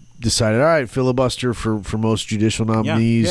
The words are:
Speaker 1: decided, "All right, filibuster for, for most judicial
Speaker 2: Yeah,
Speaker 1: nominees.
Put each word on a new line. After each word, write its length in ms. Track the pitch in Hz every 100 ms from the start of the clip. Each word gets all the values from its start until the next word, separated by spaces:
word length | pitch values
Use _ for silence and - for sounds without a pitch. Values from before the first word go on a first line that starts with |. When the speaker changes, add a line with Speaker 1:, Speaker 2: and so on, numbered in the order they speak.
| - -
Speaker 1:
decided, 400 | 117 - 113 110
"All 80 | 151
right, 220 | 160 120
filibuster 640 | - 127 127 127 - 127
for, 260 | 113 113 110
for 180 | 95 110
most 300 | 110 110 -
judicial 380 | 107 110 - 110
Speaker 2:
Yeah, 60 | 110
Speaker 1:
nominees. 520 | 120 151 113 117 139